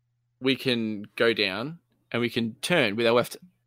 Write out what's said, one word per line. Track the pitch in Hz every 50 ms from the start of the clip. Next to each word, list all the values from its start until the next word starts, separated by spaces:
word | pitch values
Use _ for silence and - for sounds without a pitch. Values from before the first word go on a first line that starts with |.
| _ _ _ _ _ _ _ _
we | 127 135 131
can | 120 - 135 123 117 113 110 107 101 104 - _
go | - 117 117 113
down | 107 104 95 92 104 120 151 170 - _ _ _ _ _ _ -
and | 117 120
we | 117
can | - 120 117 113 110
turn | - - - 180 170 127 104 98
with | 117 117
our | 113 117
left, | 123 113 - - - - - _ _ _